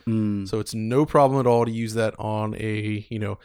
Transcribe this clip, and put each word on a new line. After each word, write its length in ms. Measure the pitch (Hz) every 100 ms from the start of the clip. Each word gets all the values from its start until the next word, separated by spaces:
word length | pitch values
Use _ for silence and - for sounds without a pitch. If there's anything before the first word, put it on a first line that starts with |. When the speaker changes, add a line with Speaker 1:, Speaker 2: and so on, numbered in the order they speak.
| -
Speaker 1:
Mm. 400 | 110 107 101 95
Speaker 2:
So 140 | 110
it's 140 | 107
no 300 | 113 110 127
problem 360 | 151 151 139 135
at 60 | 123
all 180 | 117
to 80 | 113
use 220 | 113 113
that 200 | 110 110 -
on 340 | 107 107 107 -
a, 460 | 110 107 107 104 -
you 80 | 110
know, 200 | 104 98